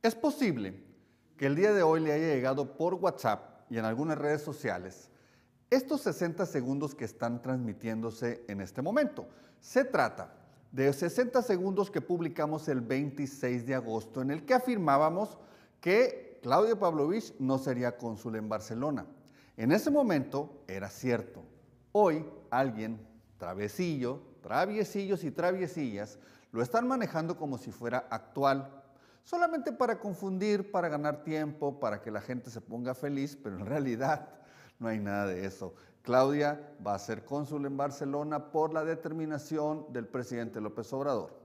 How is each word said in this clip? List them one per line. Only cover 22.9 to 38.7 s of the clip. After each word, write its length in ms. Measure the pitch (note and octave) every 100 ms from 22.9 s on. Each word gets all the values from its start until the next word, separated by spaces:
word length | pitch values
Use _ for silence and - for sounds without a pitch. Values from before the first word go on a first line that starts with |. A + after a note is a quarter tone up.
| A2 G#2 - _ -
traviesillo, 840 | F2 F#2 G#2 - F3 D3 B2 C3+ - -
traviesillos 840 | - B2 F#3+ G#3+ G3+ G3+ G3 F#3
y 80 | D#3
traviesillas, 880 | - F3 F#3 F3+ E3 C3+ G2+ G#2 - - - _
lo 120 | A3
están 260 | A#2+ A3+ B3
manejando 480 | C4 G#3 E3 E3 F3+
como 220 | D3+ B2+
si 120 | -
fuera 340 | G2+ A#2+ B2 -
actual, 640 | A2 - - C#3 C3+ C3+ - - - _ _
solamente 480 | - F4 E4+ E4 D4
para 260 | A3+ B3 -
confundir, 720 | G#3 F3 G3 F#3 G#3 G3+ G3
para 180 | F#3+ E3+
ganar 340 | D3 D3 D3
tiempo, 560 | - D#3 D3+ - C#3+ C3+
para 220 | A#2+ G#2
que 100 | -
la 120 | G#2
gente 260 | - B2+ A#2+
se 140 | A2+
ponga 320 | - A#2 B2
feliz, 420 | B2+ C#3+ C#3 C#3 C#3+
pero 200 | G#2+ F#2
en 100 | G2+
realidad 640 | C#3+ C3+ A2+ C3+ D3 - - - - - _
no 100 | A2+
hay 100 | A2
nada 280 | G2+ G2+ G2+
de 180 | F2+
eso. 300 | F#2+ - F#2+ - - _
Claudia 720 | - B2+ C3 D3 D3 D3 - - G2
va 80 |
a 40 | G2
ser 280 | - G#2+ -
cónsul 400 | C#3+ C#3+ D3+ C#3
en 100 | C#3
Barcelona 720 | C#3+ C#3 C#3 C#3+ D3 D3+ D3
por 220 | D#3 D#3